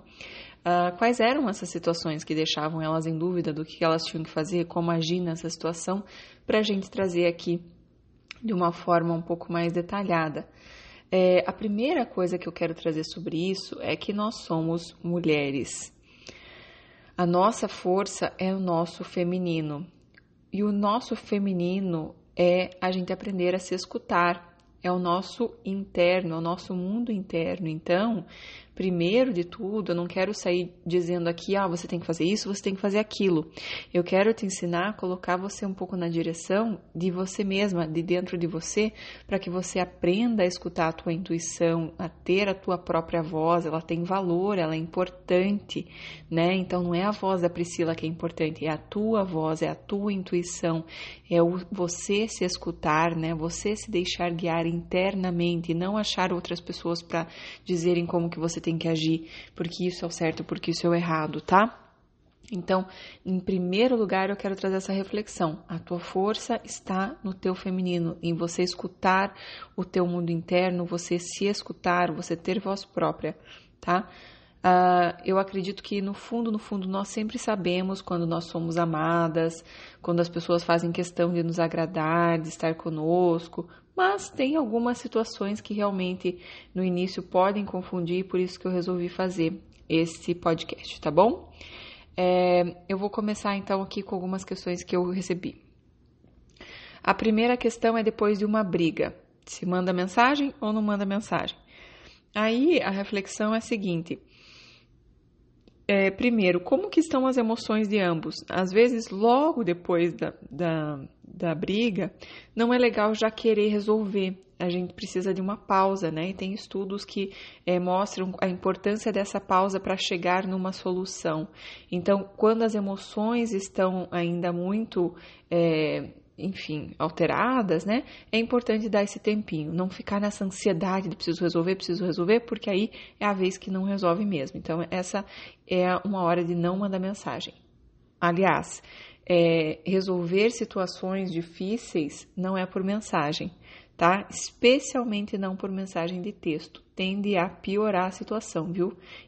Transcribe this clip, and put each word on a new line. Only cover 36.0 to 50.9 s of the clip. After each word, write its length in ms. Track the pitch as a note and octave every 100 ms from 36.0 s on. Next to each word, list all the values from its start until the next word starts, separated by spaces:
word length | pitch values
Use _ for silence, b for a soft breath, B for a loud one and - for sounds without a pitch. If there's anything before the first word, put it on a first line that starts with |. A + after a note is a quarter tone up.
| E3+
direção 720 | E3 D#3+ E3 - F#3+ A3+ G3 -
de 160 | D#3+ F3+
você 320 | F3+ F#3 -
mesma, 460 | G3 F#3+ G3+ F3 D#3+
de 120 | D#3+
dentro 340 | E3+ F3 F3+ F3+
de 80 | E3
você, 460 | E3 - - G#3+ B B B -
pra 100 | G3
que 140 | F#3
você 300 | F3+ F#3 F#3+
aprenda 640 | F3+ - F3 F#3 A#3+ A3+
a 20 | F3+
escutar 440 | F3 F3+ F3 D#3+
a 20 |
tua 200 | E3 -
intuição, 800 | E3 F#3 E3 E3+ - E3+ E3 D#3+ -
a 100 | F#3
ter 400 | - - F#3 G3+
a 60 |
tua 240 | F#3+ - F3+
própria 420 | - E3+ E3 E3+
voz. 460 | D#3 D#3 D#3+ E3+ D#3+
Ela 160 | D#3+
tem 220 | E3 E3
valor, 540 | F3 F#3+ F#3 E3+ G3 G3+
ela 160 | D#3+
é 40 | D#3+
importante, 1080 | E3 F3+ F#3 - - F3+ F#3+ G3+ - - - B B B -
né? 240 | E3 E3+
Então, 300 | F#3+ F3+ F3+
não 100 | F3
é 80 | E3+
a 80 | G3
voz 320 | G#3 F#3+ F#3+
da 80 | F3
Priscila 460 | E3+ E3+ - E3 E3
que 100 | D#3+
é 20 |
importante, 560 | E3 E3+ - D#3+ D#3+
é 60 | D#3
a 80 | D#3
tua 460 | - G#3 G#3+ A3+
voz, 360 | F#3+ D#3+ D#3 D#3+
é 80 | D#3
a 60 |
tua 380 | D#3 - G3+ G#3
intuição, 720 | G3 F#3 F3+ F3 - F3 E3 D#3+